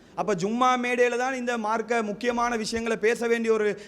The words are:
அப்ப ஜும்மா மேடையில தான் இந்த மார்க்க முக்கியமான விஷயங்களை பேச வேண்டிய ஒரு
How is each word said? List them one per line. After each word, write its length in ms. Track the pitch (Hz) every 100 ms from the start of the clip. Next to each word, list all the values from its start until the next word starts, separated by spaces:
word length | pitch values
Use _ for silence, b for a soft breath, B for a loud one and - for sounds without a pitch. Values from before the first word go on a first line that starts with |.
| B
அப்ப 200 | - 180
ஜும்மா 420 | 196 190 233 254 254
மேடையில 400 | 247 247 247 240
தான் 180 | 254
இந்த 240 | 262 240 240
மார்க்க 440 | 214 226 220 233
முக்கியமான 540 | 214 202 240 240 240 240
விஷயங்களை 400 | 208 226 226 214
பேச 280 | 208 233 233
வேண்டிய 260 | 233 226
ஒரு 280 | 220 208 202